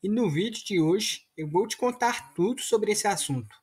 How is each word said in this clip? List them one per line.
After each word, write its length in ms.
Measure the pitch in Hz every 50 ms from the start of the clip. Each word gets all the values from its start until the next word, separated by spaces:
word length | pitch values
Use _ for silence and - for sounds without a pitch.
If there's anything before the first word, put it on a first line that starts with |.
E 60 | - 190
no 200 | 214 233 240 185
vídeo 360 | 143 151 196 240 220 - -
de 160 | - 208 175
hoje 480 | 156 156 180 214 208 - - - _ _ _
eu 120 | - 156 151
vou 160 | 151 180 214
te 120 | 214 -
contar 580 | - - 247 240 240 240 240 240 - - - -
tudo 260 | - 175 214 247 -
sobre 300 | - - 240 220 214 202
esse 160 | 208 - -
assunto. 480 | 208 196 - - - 139 127 113 104 - _